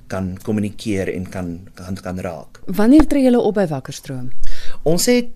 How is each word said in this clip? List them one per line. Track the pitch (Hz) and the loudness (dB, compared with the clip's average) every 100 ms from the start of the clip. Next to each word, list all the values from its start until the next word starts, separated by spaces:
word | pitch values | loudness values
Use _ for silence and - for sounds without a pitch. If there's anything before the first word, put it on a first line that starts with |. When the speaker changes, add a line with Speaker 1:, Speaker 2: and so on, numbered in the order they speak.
| - | -12
Speaker 1:
kan | 95 95 95 | -8 -8 -8
kommunikeer | - 104 101 - 113 98 90 | -6 -4 -6 -8 -6 -6 -6
en | 87 92 | -8 -10
kan, | 95 87 85 95 | -10 -12 -12 -18
kan, | - 90 95 | -20 -14 -12
kan | 92 92 | -10 -10
raak. | 90 80 - - - | -10 -12 -18 -16 -8
Speaker 2:
Wanneer | 185 220 302 - | 0 4 4 4
tree | 285 | 2
julle | 254 240 | 2 0
op | - | 0
by | 202 180 | -2 -4
Wakkerstroom? | 139 - - - 131 127 - - - - - | -6 -12 -16 -14 -8 0 6 8 8 6 2
Speaker 1:
Ons | 147 175 - | 2 0 2
het | 247 240 | 0 -2